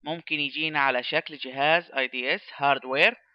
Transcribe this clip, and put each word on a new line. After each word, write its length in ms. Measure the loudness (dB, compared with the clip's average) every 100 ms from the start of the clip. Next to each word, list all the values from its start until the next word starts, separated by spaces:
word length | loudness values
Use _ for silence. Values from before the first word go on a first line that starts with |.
ممكن 360 | -6 -8 -4 -4
يجينا 400 | -4 -4 -2 2
على 220 | 2 2
شكل 340 | 0 -2 -2 -12
جهاز 560 | -10 0 2 2 0
آي 160 | -4 -2
دي 260 | -2 -2
إس 80 | -2 -4 -2
هاردوير 580 | 2 2 0 2 2 2 _